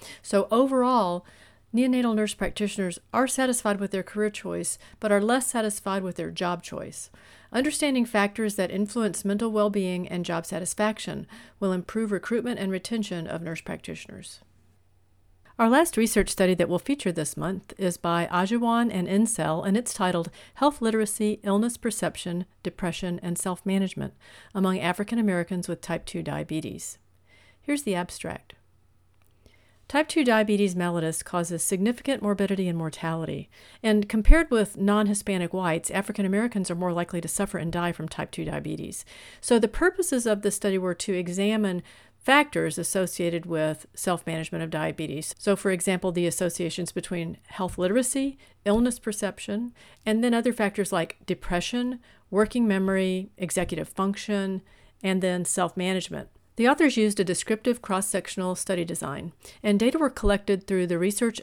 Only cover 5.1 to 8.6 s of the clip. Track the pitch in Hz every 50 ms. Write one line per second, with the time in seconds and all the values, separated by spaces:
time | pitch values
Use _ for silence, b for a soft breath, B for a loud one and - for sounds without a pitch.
5.1 | 202 202 202 226 247 262 254 - - 233 220 214 208 - - 196 190 196 190 180
6.1 | 175 - 165 165 170 170 185 175 175 170 - - 165 - - - - - - -
7.1 | B B B B B B B B B 240 269 302 294 - 302 285 262 247 233 -
8.1 | - 208 202 202 208 - 220 208 208 -